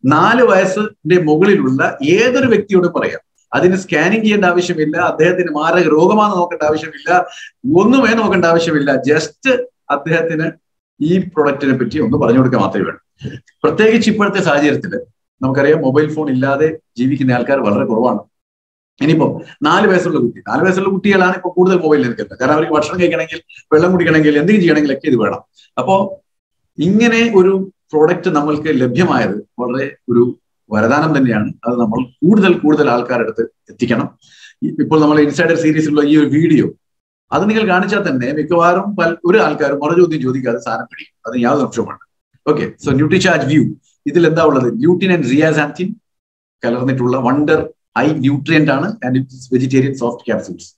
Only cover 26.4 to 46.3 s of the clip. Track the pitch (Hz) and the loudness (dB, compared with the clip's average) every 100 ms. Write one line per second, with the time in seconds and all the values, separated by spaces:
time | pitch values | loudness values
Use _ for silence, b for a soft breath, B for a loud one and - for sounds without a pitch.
26.4 | _ _ _ - 165 214 233 226 233 202 | _ _ _ -4 0 2 2 2 2 4
27.4 | 185 190 190 _ _ 156 156 175 185 151 | 4 2 -4 _ _ 2 2 2 0 -2
28.4 | 147 147 156 135 127 120 180 131 104 104 | -2 -2 -2 0 0 0 0 0 -2 -6
29.4 | - - 120 127 135 - - 117 120 - | -12 -10 -6 -6 -8 -12 -2 2 2 -2
30.4 | _ _ _ 107 113 143 160 139 131 110 | _ _ _ -2 2 2 0 0 0 0
31.4 | 104 - 120 120 113 117 127 _ 165 214 | -4 -6 -6 -2 -2 -2 -6 _ 2 4
32.4 | 190 170 147 147 139 120 120 120 110 107 | 4 2 2 2 2 0 -2 -4 -4 -4
33.4 | 113 _ _ 98 123 120 - _ b b | -8 _ _ -6 -2 -2 -4 _ b b
34.4 | b _ 156 - 147 156 151 151 147 135 | b _ -8 -4 0 2 4 4 2 0
35.4 | 165 160 156 156 151 147 147 151 139 143 | 0 0 0 0 0 0 2 2 2 2
36.4 | 165 147 - - _ _ _ _ _ 139 | 2 2 0 -6 _ _ _ _ _ -2
37.4 | 202 220 190 180 202 202 175 131 123 151 | 0 0 2 0 0 -2 -2 -4 -4 -4
38.4 | 151 175 170 180 196 202 170 170 170 214 | -2 2 2 0 -2 -2 -2 -2 0 2
39.4 | 160 147 143 139 147 170 170 156 127 131 | 2 -2 -2 -2 0 2 2 0 -4 -4
40.4 | 123 117 117 107 - - - _ 113 123 | -4 -6 -6 -8 -10 -18 -20 _ -8 -2
41.4 | 120 147 127 117 95 71 _ _ _ _ | 0 0 -2 -4 -8 -10 _ _ _ _
42.4 | - 147 - - - 131 151 185 185 160 | -4 -2 -4 -6 -2 0 2 2 2 0
43.4 | 131 151 113 - _ _ 147 165 165 160 | 0 0 0 -4 _ _ -2 2 2 2
44.4 | 160 135 123 110 156 175 190 180 123 139 | 2 2 -2 0 0 0 0 0 0 0
45.4 | 160 151 147 147 190 - _ _ _ | 2 0 -2 -4 -8 -10 _ _ _